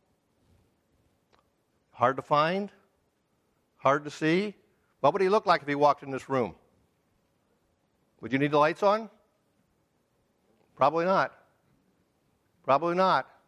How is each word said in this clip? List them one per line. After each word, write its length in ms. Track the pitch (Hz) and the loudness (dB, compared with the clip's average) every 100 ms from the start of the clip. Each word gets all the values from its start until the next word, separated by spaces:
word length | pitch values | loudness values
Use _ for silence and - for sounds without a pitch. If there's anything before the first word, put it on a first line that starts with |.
| _ _ _ _ _ _ _ _ _ _ _ _ _ _ _ _ _ _ _ | _ _ _ _ _ _ _ _ _ _ _ _ _ _ _ _ _ _ _
hard 240 | - 120 135 | -2 -2 -2
to 80 | |
find, 480 | - 147 156 190 202 _ _ _ _ _ _ _ _ _ _ _ | -2 0 0 -2 -6 _ _ _ _ _ _ _ _ _ _ _
hard 300 | 131 147 147 | 0 0 -2
to 40 | |
see. 460 | - 156 175 208 - _ _ _ _ | -4 0 0 -2 -10 _ _ _ _
What 100 | 139 | 0
would 100 | 190 | 2
he 60 | 190 | 2
look 180 | 214 196 | 0 2
like 160 | 165 | 0
if 60 | 139 | 0
he 80 | 143 | 0
walked 280 | 147 139 | 2 2
in 60 | 143 | -4
this 200 | 131 - | -10 -4
room? 260 | 135 107 80 _ _ _ _ _ _ _ _ _ _ _ _ _ _ _ _ | -4 -4 -6 _ _ _ _ _ _ _ _ _ _ _ _ _ _ _ _
Would 100 | - | -6
you 80 | 135 | -2
need 120 | 143 | 0
the 60 | 147 | 2
lights 240 | 151 170 | 2 2
on? 280 | 202 214 220 _ _ _ _ _ _ _ _ _ _ _ _ _ _ _ _ - | 0 0 -4 _ _ _ _ _ _ _ _ _ _ _ _ _ _ _ _ 0
Probably 260 | 135 165 | 0 0
not. 300 | 175 190 131 - _ _ _ _ _ _ _ _ _ _ _ _ | 0 0 -2 -6 _ _ _ _ _ _ _ _ _ _ _ _
Probably 320 | - 135 170 175 | -2 0 0 0
not. 340 | 190 151 - _ | 0 0 -2 _